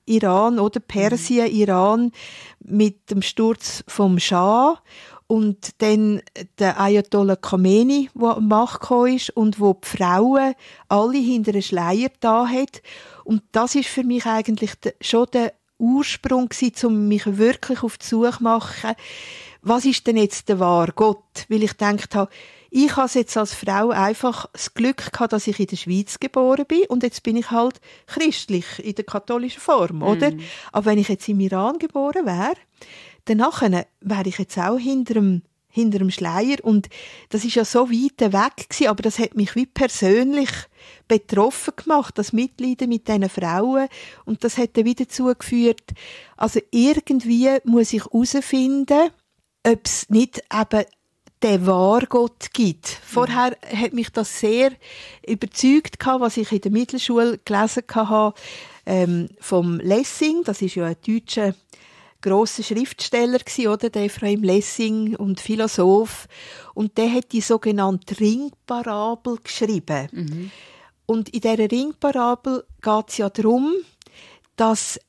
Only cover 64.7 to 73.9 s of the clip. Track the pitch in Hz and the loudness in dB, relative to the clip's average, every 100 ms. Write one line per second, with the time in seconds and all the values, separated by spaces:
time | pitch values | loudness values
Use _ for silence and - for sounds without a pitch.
64.7 | - 220 220 220 - 196 190 - 220 220 | -4 -2 -2 -2 -4 -4 -4 -4 -4 -2
65.7 | - 180 202 220 - - - - - - | 2 4 4 2 -6 -18 -20 -20 -20 -14
66.7 | - 214 - 233 247 - 226 - 226 220 | -6 -4 -2 -2 -2 -2 -4 0 0 0
67.7 | 202 190 185 - 202 214 240 285 - - | 0 0 -2 -6 -2 0 0 -6 -12 -10
68.7 | 240 233 208 220 233 247 226 - - 220 | -8 -6 -4 -4 -4 -6 -8 -10 -4 -2
69.7 | 190 - 147 143 - 156 160 190 - - | -2 -4 -6 -6 -8 -8 -8 -12 -16 -20
70.7 | - _ _ - 226 208 240 226 220 214 | -20 _ _ -4 -4 -4 -4 -2 0 0
71.7 | 240 294 - 285 269 240 240 269 254 - | 0 -4 -4 -2 0 -2 -2 -4 -6 -8
72.7 | - 220 214 214 - 202 - 220 247 294 | -8 -2 -2 -2 -6 -4 0 0 2 0
73.7 | 370 - | -2 -6